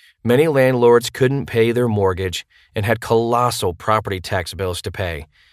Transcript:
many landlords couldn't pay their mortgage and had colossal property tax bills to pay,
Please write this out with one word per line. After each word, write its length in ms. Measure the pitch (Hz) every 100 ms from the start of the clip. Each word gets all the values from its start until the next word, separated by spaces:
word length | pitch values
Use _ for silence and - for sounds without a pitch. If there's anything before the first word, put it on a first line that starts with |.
| _ _
many 240 | 113 123 160
landlords 640 | 135 131 123 120 120 120
couldn't 380 | - 131 139 80
pay 240 | 113 117
their 180 | 117 123
mortgage 580 | 107 95 90 95 87 - _ _
and 120 | - 104
had 160 | 113
colossal 720 | - 113 117 120 123 120 95
property 480 | 82 - 107 104 95
tax 320 | - 98 85
bills 280 | 87 92 87
to 80 | 104
pay, 360 | - 92 80 80 _ _